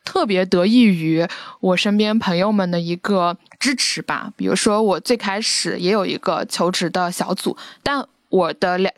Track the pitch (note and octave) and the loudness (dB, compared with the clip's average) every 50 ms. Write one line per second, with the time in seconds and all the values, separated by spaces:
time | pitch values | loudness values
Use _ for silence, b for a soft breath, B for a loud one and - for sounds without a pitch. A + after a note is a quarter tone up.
0 | - - - F#4+ E4 A3+ G3 F3+ F#3+ F#3 F#3+ F3 F3 G#3 A3+ B3+ A#3+ G#3+ F#3 E3 | -10 -4 -2 0 0 2 2 0 0 2 2 2 4 6 6 6 6 6 6 4
1 | D#3+ D#3+ D#3+ D#3+ E3+ E3 B B B B B B - F#3 F3+ F3 - G#3+ G3+ G#3 | 2 2 2 2 0 -2 B B B B B B 0 0 0 2 0 0 2 2
2 | G#3+ G#3+ G#3+ A3+ - G3+ F3 E3+ F#3 G#3+ G#3+ G3+ F#3+ F3 F3 F3 E3+ E3+ F3 F3+ | 2 2 0 0 0 0 0 2 2 2 2 0 0 0 -2 -2 -2 -2 -4 -4
3 | - G#3 G3+ F#3 F3 F3 E3+ - _ - - - - B3+ C#4+ B3 - - - - | -2 0 0 2 2 0 -2 -4 _ -20 -10 -4 -2 -2 -2 -2 -2 -4 -4 -4
4 | - - D3+ - - G#3 - - - F#3 - G3 - A3+ G#3 G#3 A3 G#3 F3+ D#3 | -6 -6 -6 -6 -6 -8 -8 -4 -2 0 0 2 2 2 2 2 2 2 0 0
5 | - - B3 A#3 - G3+ F#3+ G#3 A3+ - - - - E3+ - D3+ E3+ F3+ G#3+ G#3+ | 0 -2 -2 -2 -2 -4 -4 -4 -4 -4 -4 -4 -4 -4 -4 -2 0 0 0 0
6 | F#3 F3 D3 - - - E3 - - - - - F3+ F3 F#3 - F#3 E3 - F#3 | 0 -2 -4 -4 -2 -2 -2 -2 -4 -4 -4 -2 0 0 0 -2 -4 -2 -2 -2
7 | F3+ F3 F3+ - - - F#3+ - - - - B B B B B B - C#4+ C#4 | -2 -2 -4 -4 -4 -4 -6 -6 -4 -6 -6 B B B B B B -4 -4 -4
8 | - - _ _ _ - - F#3+ F3 D#3+ D3+ - - F3+ F3+ F3+ F#3+ F#3+ - | -6 -8 _ _ _ -2 0 2 2 0 -2 -2 -2 0 0 0 0 -2 -2